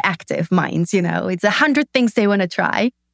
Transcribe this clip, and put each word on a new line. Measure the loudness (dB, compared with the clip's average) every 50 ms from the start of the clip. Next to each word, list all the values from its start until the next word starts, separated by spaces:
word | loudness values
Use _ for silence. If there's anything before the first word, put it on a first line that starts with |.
| -2
active | -2 -2 -4 -6 -6 -4 -4 -2 0 0
minds, | 0 0 0 0 -2 -2 0 0
you | 0 0
know, | 0 -2 -2 -2
it's | -4 -2 -2 -2
a | 0
hundred | 0 2 2 2 2 0 0 0 0
things | 0 0 0 2
they | 2 2 2
wanna | 2 2 0
try. | -2 -2 -2 -2 0 0 0 -2 -2 -4 _ _ _